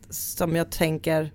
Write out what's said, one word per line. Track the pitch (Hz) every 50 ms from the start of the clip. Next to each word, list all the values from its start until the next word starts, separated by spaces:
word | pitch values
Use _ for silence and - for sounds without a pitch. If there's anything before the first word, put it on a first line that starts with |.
| - -
som | - - - - - - 180 165 165
jag | 165 165 165
tänker | - - 175 160 160 156 - 165 160 156 156 151